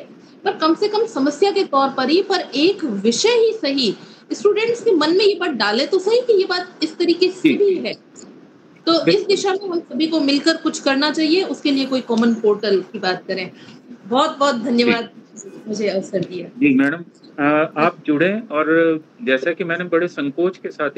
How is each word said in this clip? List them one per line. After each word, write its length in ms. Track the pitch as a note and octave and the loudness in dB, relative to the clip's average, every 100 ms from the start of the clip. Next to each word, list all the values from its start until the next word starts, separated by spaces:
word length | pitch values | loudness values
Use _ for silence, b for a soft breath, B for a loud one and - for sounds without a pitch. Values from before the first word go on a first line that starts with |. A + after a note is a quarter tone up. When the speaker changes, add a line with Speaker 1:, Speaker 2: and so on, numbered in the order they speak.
| - - B B | -6 -18 B B
Speaker 1:
पर 120 | F#4+ F#4 | -6 -2
कम 180 | D#4+ | 0
से 140 | E4 G#4 | 2 0
कम 180 | G#4+ A4+ | 0 -2
समस्या 440 | D4 C#4 D4 G4+ | 0 -2 2 0
के 140 | G4 | 2
तौर 240 | F#4+ C#4 C4+ | 0 2 0
पर 200 | C4 B3+ | 0 2
ही, 140 | E4+ | 2
पर 180 | - F#4 | 2 -2
एक 440 | - C4+ E4 G4 | -2 0 0 0
विषय 440 | D4+ G3 G#3 A#3 A4 | -4 0 0 2 2
ही 240 | A#4+ A4 | 4 2
सही, 440 | - C#4+ C#4 A#3 - B B - | 0 -2 0 -2 -2 B B -12
students 480 | D4+ G#4 G4 A#4 A#4 | -2 0 2 0 -2
के 100 | A#4 | 0
मन 220 | F4+ D4+ F#4 | 2 2 4
में 80 | |
ये 100 | G#4+ G#4 | 4 2
बात 100 | F4 | -2
डाले 360 | A#3+ G#3 G#3+ D4 | -2 0 0 0
तो 120 | F#4+ | 0
सही 220 | F#4+ A#4 | 2 0
कि 180 | B4 G4+ | 2 2
ये 60 | |
बात 360 | F#4+ F4+ F4+ - | 2 -2 -6 -6
इस 160 | D#4 - | -8 -2
तरीके 300 | F4 E4+ F4+ | 0 2 0
से 200 | - D#4+ | 2 0
Speaker 2:
जी। 80 | B3+ | 2
Speaker 1:
भी 180 | G4+ | 2
है। 200 | F4+ G#3 - - - - - - - - - - | 0 -4 -8 -16 -20 -20 -20 -20 -20 -20 -8 0
तो 80 | |
इस 80 | E4 | 2
Speaker 2:
बिल्कुल। 220 | D#4+ G4 | 2 2
Speaker 1:
दिशा 280 | F4+ G4 G4 | 2 0 0
में 180 | F#4+ G4+ | -2 -4
हम 100 | E4+ | -6
सभी 260 | - C#4 D#4+ | -6 -4 -2
को 140 | D#4+ | 0
मिलकर 360 | C#4 C#4 E4 D#4+ | 2 2 2 0
कुछ 240 | D#4 - | -2 -2
करना 300 | C#4+ C4+ D4+ | -2 0 0
चाहिए, 340 | D#4 D#4 F4 | 0 0 0
उसके 260 | F#4 C4+ D4+ | 0 -4 -2
लिए 160 | C4+ C4 | -2 0
कोई 140 | C4 | -4
common 340 | A#3+ A3+ A#3 | -2 0 2
portal 460 | A3+ G#3+ G3+ G#3+ G3 | 2 2 0 2 0
की 180 | F#3 G#3+ | -2 -6
बात 260 | F#3+ F#3 - | -4 -4 -6
करें। 240 | F#3 F3+ B B B - - F#3+ | -8 -8 B B B -20 -20 -4
बहुत 320 | B3 D#4 C#4 | 0 0 0
बहुत 180 | C#4+ A#3+ | 0 0
धन्यवाद 540 | A#3+ A#3+ A#3+ A#3 A3 - - - | 0 2 2 0 -2 -14 -20 -20
Speaker 2:
जी। 260 | - - A3 | -20 -18 -10
Speaker 1:
मुझे 200 | G3+ G#3 | -4 -2
अवसर 300 | F#3+ - F#3+ | -2 -4 -6
दिया। 300 | E3+ F3+ E3+ | -6 -8 -12
Speaker 2:
जी 260 | B2 C#3 | 0 2
मैडम, 300 | C3 C#3 E3+ F3 _ - - | 4 2 0 -10 _ -20 -4
अ, 340 | C#3+ D3+ D#3+ D3+ | 0 2 0 2
आप 260 | E3 F3 - | 0 0 -2
जुड़े, 340 | D3 F3 G#3+ | 2 2 0
और 580 | A3 D3+ D3+ E3 E3 D#3 - _ | -4 -2 2 2 2 0 -6 _
जैसा 300 | B2 C3 E3+ | -2 -2 -2
कि 120 | E3+ | -4
मैंने 200 | E3+ E3+ | -4 -4
बड़े 240 | F3+ E3 E3+ | -2 -2 -2
संकोच 500 | - C#3+ C#3 F3 F#3 | -4 -6 -2 -2 -2
के 120 | F3+ | -12
साथ 200 | - D3 | -6 -4